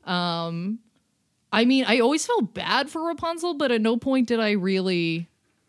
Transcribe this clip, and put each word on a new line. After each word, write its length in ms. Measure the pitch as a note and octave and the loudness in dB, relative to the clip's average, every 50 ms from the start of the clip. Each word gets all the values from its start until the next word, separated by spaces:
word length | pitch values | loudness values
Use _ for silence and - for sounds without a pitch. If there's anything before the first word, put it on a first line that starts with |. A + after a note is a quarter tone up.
| - | -8
Um, 760 | G3+ F3+ F3+ F3 F3 E3+ E3+ E3 E3+ E3+ E3+ F3 G3 A3 A#3 _ _ _ _ _ _ _ _ _ _ _ _ _ _ - | -4 -2 -2 -2 -2 -2 -4 -4 -6 -6 -6 -6 -6 -6 -8 _ _ _ _ _ _ _ _ _ _ _ _ _ _ 2
I 120 | G#3+ A#3 | 2 4
mean, 200 | B3 C4+ C4+ B3+ G3 | 4 4 4 2 2
I 120 | A3+ C4 | 2 4
always 260 | A3+ B3 D4 D#4 - | 4 4 2 2 0
felt 280 | - A#4+ A4 A3+ - - | 0 0 0 0 0 -2
bad 360 | G3 E3+ D#3+ G3+ B3+ C#4+ D4 | -4 -2 0 0 0 0 -2
for 180 | - E4 D#4+ E4+ | -4 -6 -4 -4
Rapunzel, 460 | E4+ D#4+ F4 E4 E4+ E4 E4 F4 E4 | -4 -4 -4 -6 -4 -4 -4 -4 -2
but 180 | C#4+ D4+ B3+ | 0 0 0
at 100 | A#3+ A3+ | 2 2
no 140 | G#3+ A3 A#3+ A#3 | 2 0 0 0
point 300 | - C4+ C4 C4 A#3+ A3+ | 0 0 0 0 2 0
did 120 | A#3+ A3+ | 0 0
I 120 | A3 G#3 | 0 0
really 760 | G#3 G3+ F3+ F#3+ F#3+ F#3+ F#3 F#3+ F#3 F3 E3+ E3 D#3+ E3+ E3+ - _ _ _ _ _ _ _ | 0 0 0 0 0 0 0 0 0 0 0 0 -2 -2 -6 -8 _ _ _ _ _ _ _